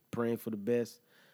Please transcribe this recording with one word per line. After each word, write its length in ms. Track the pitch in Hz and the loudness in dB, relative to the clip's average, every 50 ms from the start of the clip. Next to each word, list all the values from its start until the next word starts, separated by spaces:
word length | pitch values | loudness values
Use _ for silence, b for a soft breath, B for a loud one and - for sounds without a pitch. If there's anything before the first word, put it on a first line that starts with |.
| _ _ | _ _
praying 280 | - 120 117 117 117 110 | -2 0 0 0 0 0
for 120 | - 113 | -2 -4
the 60 | 110 | -6
best. 420 | 104 98 113 120 120 117 107 - - b b b b b b | -4 0 2 2 2 2 0 -4 -14 b b b b b b